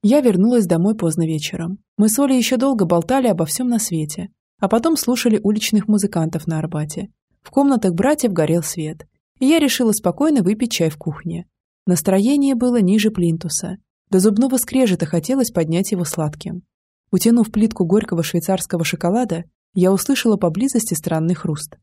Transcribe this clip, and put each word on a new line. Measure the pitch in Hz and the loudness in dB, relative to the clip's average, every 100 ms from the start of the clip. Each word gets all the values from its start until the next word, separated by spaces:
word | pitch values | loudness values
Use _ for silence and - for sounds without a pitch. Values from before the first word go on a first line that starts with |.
Я | 208 285 | 4 4
вернулась | 247 185 220 247 180 | 4 2 2 2 2
домой | 165 190 220 | 0 0 0
поздно | 170 160 160 | -2 -2 -2
вечером. | 156 151 - 170 196 _ - | -4 -6 -8 -10 -10 _ 0
Мы | 214 | 0
с | 220 | 2
Олей | 277 262 | 2 2
ещё | 233 254 | 2 0
долго | 269 233 175 | 0 0 2
болтали | 170 170 269 247 | 0 0 0 0
обо | 185 220 | 0 -2
всём | - 254 | -2 -2
на | 233 | -2
свете, | - 165 151 - 180 _ _ _ | -2 -4 -6 -8 -12 _ _ _
а | 190 | 0
потом | 226 302 320 | 0 2 0
слушали | - 247 240 214 | 0 0 2 2
уличных | 202 214 - 214 202 | 0 -2 0 0 2
музыкантов | 208 196 170 160 160 165 | 0 0 0 -2 -4 -4
на | 160 | -4
Арбате. | 156 165 151 - 196 _ _ _ | -4 -6 -6 -8 -12 _ _ _
В | - | -2
комнатах | - 277 247 196 | 2 2 2 0
братьев | 165 254 302 240 | 2 0 2 0
горел | 165 156 175 | 0 0 0
свет, | 160 - 156 160 - _ _ _ | -2 -8 -8 -10 -18 _ _ _
и | 262 | 2
я | 330 | 4
решила | 285 - 233 | 2 2 0
спокойно | 214 180 175 302 285 | 2 -2 0 2 2
выпить | 180 214 240 | 0 0 -2
чай | - 160 | 0 -2
в | 151 | -2
кухне. | - 147 170 170 - _ _ _ - | -12 -10 -10 -10 -14 _ _ _ -2
Настроение | 180 - 190 220 285 277 | 0 2 2 2 2 2
было | 247 247 240 | 2 2 2
ниже | 185 214 214 | 4 4 2
плинтуса. | 214 170 160 165 - - 185 _ _ _ | 0 -2 -2 -4 -6 -6 -12 _ _ _
До | 190 | 2
зубного | 202 202 262 254 | 4 2 0 0
скрежета | 226 262 247 175 156 | 0 0 2 0 0
хотелось | 170 156 269 240 | -2 -2 -2 0
поднять | 175 160 165 190 | -2 0 -2 -2
его | 185 165 | -4 -4
сладким. | - 151 151 - 175 _ _ _ _ _ | -4 -6 -6 -12 -12 _ _ _ _ _
Утянув | 185 226 233 220 | 0 4 4 2
плитку | 208 220 - | 2 0 0
горького | 170 202 220 170 | 2 2 0 -4
швейцарского | 156 175 160 190 - 175 160 | -2 -2 -2 -4 -2 -4 -4
шоколада, | 170 175 220 247 170 170 _ _ | -2 -2 -2 -2 -6 -8 _ _
я | 185 185 | 2 2
услышала | 196 - 277 233 208 | 2 0 0 2 2
поблизости | 180 165 269 233 220 | 0 0 0 0 -2
странный | 170 185 160 160 180 | -4 -2 -2 0 -2
хруст. | 165 151 - - | -4 -6 -10 -18